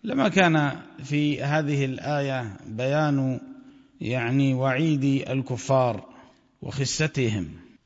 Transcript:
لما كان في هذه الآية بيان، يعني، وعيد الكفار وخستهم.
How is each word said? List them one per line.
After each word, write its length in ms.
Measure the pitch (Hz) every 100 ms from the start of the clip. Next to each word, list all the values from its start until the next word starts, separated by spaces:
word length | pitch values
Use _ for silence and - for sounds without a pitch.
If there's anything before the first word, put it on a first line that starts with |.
لما 240 | 226 262 233
كان 440 | 180 180 156 147 135 - -
في 380 | 135 147 147 143
هذه 420 | 135 151 147 143
الآية 720 | 135 131 135 147 139 131 113 98 -
بيان، 760 | 110 131 147 151 139 131 127 - - - - - _
يعني، 540 | 110 127 117 135 139
وعيد 500 | 131 135 131 160 147
الكفار 1000 | 139 135 - 131 127 123 - 135 127 104 - - - _ _ _
وخستهم. 840 | - 95 131 - 151 143 120 107 82 78 - -